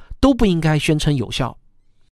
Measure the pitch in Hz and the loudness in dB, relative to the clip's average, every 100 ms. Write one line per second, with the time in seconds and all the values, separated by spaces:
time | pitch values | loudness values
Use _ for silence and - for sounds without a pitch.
0 | - - 269 247 220 165 156 151 - 156 | -16 0 2 4 2 2 0 0 0 0
1 | 156 143 107 - 127 - _ _ _ _ | 0 -2 -4 -6 -8 -10 _ _ _ _
2 | _ | _